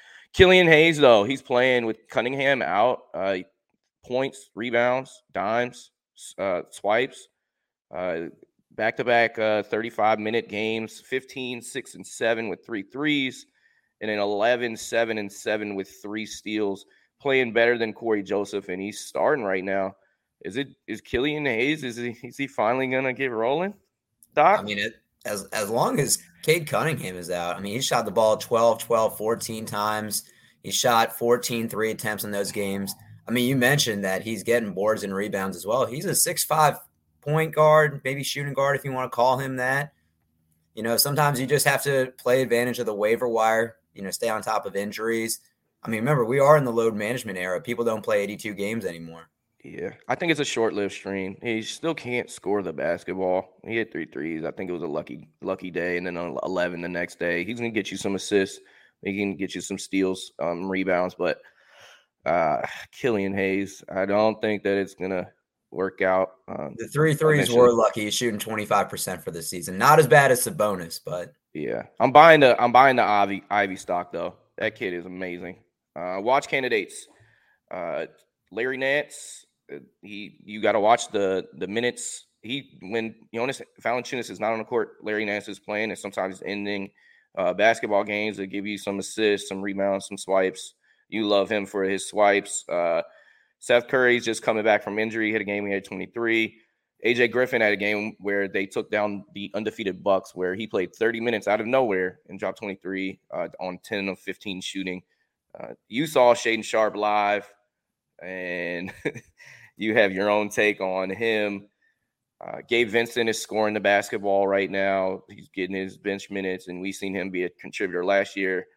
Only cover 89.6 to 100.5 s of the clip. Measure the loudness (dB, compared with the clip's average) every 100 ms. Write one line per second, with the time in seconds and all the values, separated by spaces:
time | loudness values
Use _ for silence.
89.6 | -6 -2 -2 -2 -4 -10 -2 2 2 -2
90.6 | -12 -20 _ _ _ -4 0 2 2 -2
91.6 | -2 -2 -2 -2 -4 2 4 4 0 -6
92.6 | -4 -2 0 0 -4 -10 _ _ _ _
93.6 | 2 2 4 2 4 4 0 -2 0 2
94.6 | 4 2 2 -4 -4 -2 -2 -2 -4 -4
95.6 | -4 -4 -6 -10 -10 -4 0 2 0 -4
96.6 | _ _ _ _ 0 4 2 2 0 2
97.6 | 2 2 0 -2 -4 -8 -2 -2 0 -2
98.6 | -4 -6 -4 -2 -2 -4 -12 -14 -10 -6
99.6 | -6 -6 -6 -4 0 0 0 -6 -4